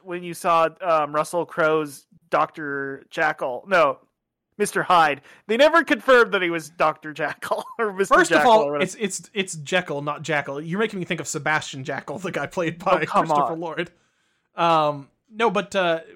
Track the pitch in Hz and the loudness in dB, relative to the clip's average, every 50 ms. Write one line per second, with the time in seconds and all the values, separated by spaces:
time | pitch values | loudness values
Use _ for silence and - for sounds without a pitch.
0 | - 190 175 180 180 175 170 - - 185 165 165 165 160 165 - 190 180 160 156 | -14 -12 -10 -10 -10 -10 -10 -4 0 2 2 2 2 0 -2 -4 -2 0 2 2
1 | 151 143 147 151 156 - - 175 160 - - 180 160 156 156 156 156 147 135 - | 0 0 -2 -2 -2 -2 -2 -4 -4 -4 -2 0 2 2 2 0 -2 -4 -10 -16
2 | - _ _ _ _ _ - 147 156 - - 170 156 143 139 139 139 135 135 - | -20 _ _ _ _ _ -2 0 0 -2 -4 -8 -10 -8 -6 -6 -6 -8 -10 -12
3 | - _ - 170 160 156 156 - 170 135 123 117 - 190 190 175 156 139 127 - | -16 _ -4 -2 0 0 0 -2 -4 -6 -6 -8 -4 0 2 4 4 4 2 -2
4 | _ _ _ _ _ _ _ _ _ _ _ - 208 196 - 190 156 - 185 170 | _ _ _ _ _ _ _ _ _ _ _ -4 -4 -2 -2 -2 0 2 4 4
5 | 160 151 139 139 - - - - _ - 220 233 285 311 320 339 285 - 294 220 | 4 2 0 -4 -8 -16 -20 -12 _ -2 4 4 6 6 6 4 2 2 0 0
6 | - - 262 240 226 196 190 196 180 170 170 165 151 151 _ - 170 156 151 - | 4 6 6 6 6 4 2 0 0 0 -2 -4 -6 -8 _ 0 0 0 0 -2
7 | - 156 151 160 156 139 - - - - 220 247 - - - - 226 208 190 190 | -8 -12 -8 -6 -6 -6 -6 -6 -6 -4 -4 -4 -6 -6 -6 -4 -4 -2 -2 -2
8 | 190 - 269 339 254 - 165 156 - 254 220 220 147 143 147 143 143 180 - - | 2 4 4 4 6 4 4 4 6 6 6 6 4 2 0 -2 -2 -2 -4 -4
9 | 220 196 - - 165 - - 208 190 190 - 156 143 - 185 180 175 170 151 143 | -6 -6 -6 -8 -12 -8 -6 -6 -6 -6 -8 -12 -6 -2 -2 -2 -2 -2 -6 -6
10 | 143 147 147 139 151 - 156 147 139 143 139 143 160 165 170 202 220 214 208 190 | -4 -6 -6 -6 -4 -2 -2 -2 -2 -4 -8 -8 -8 -6 -4 -2 -2 -2 -4 -6
11 | 170 - 185 160 143 - - 156 139 156 156 151 - - - 139 127 147 139 123 | -6 -6 -6 -6 -6 -8 -8 -6 -2 -2 -2 -2 -2 -6 -12 -10 -10 -8 -8 -8
12 | - - 143 139 180 185 - 147 143 139 - 190 180 220 165 - - 202 185 - | -8 -10 -10 -8 -8 -6 -6 -6 -6 -4 -4 -4 -2 -2 -4 -4 0 0 0 0
13 | 165 - - 196 160 160 151 147 139 117 165 160 170 165 151 160 175 - _ _ | 0 0 0 0 2 2 2 2 2 0 -2 -6 -8 -8 -6 -8 -8 -8 _ _
14 | _ _ _ _ _ _ _ _ _ _ _ 196 170 170 165 156 151 147 147 139 | _ _ _ _ _ _ _ _ _ _ _ 0 2 4 4 4 2 2 -2 -4
15 | 135 - _ _ _ _ 220 208 233 226 185 208 190 - - 196 180 170 165 165 | -10 -18 _ _ _ _ -4 0 0 0 2 0 -2 -2 -2 0 0 0 0 -2
16 | - - - | -4 -10 -16